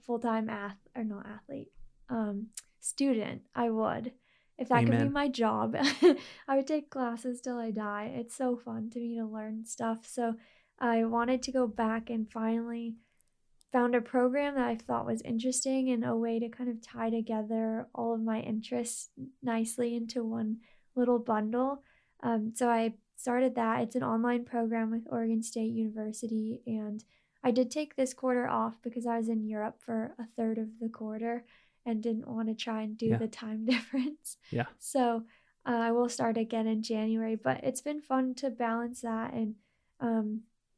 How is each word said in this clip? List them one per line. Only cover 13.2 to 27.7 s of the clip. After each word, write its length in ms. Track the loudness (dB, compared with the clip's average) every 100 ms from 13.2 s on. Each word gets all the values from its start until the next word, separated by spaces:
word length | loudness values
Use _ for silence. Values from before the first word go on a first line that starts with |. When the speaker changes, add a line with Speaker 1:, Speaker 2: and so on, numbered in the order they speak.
| _ _ _ _ _
Speaker 1:
found 220 | 2 4
a 60 | 4
program 540 | 2 2 4 4 2 2
that 100 | 0
I 100 | 0
thought 300 | -2 -2 0
was 160 | -2
interesting 680 | -2 -2 0 0 2 2 2
and 140 | 2
a 120 | 2 2
way 220 | 2 0
to 80 | -2
kind 200 | -4 -4
of 120 | -4
tie 280 | -8 -4 0
together 760 | 0 0 -2 0 0 0 -2 -4
all 180 | -4 0
of 60 | 0
my 200 | 0 0
interests 680 | -2 -4 -2 -4 -2 -6 -10 -14 -16 -8
nicely 520 | -2 0 0 0 -2
into 300 | -2 -4 -4
one 340 | -2 -2 -2 -4 -8 -20 _ 2
little 220 | 4 4
bundle. 600 | 4 0 2 0 0 -2 -8 _ _ _
Um, 300 | 0 0 0
so 140 | 0 2
I 260 | 4 2 -2 _ -8
started 380 | 0 2 2
that. 280 | 2 2 2
It's 120 | 0 0
an 60 |
online 420 | 0 2 2 0
program 460 | 0 -2 0 0 0
with 160 | -2 -2
Oregon 320 | -2 2 0
State 280 | 0 -2 -2
University, 880 | 0 -2 -2 -6 -4 -2 -2 -2 -4 -4
and 380 | -4 -4 -8 -10 _ _ _
I 80 | 2
did 180 | 4 4